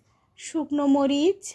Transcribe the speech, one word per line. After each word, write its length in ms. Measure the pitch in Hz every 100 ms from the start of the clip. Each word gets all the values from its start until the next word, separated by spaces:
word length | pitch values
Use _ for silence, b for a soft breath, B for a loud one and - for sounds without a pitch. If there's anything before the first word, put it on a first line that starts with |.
| _ _ _ -
শুকনো 460 | - 320 294 294 285
মরিচ, 540 | 277 277 285 320 392 -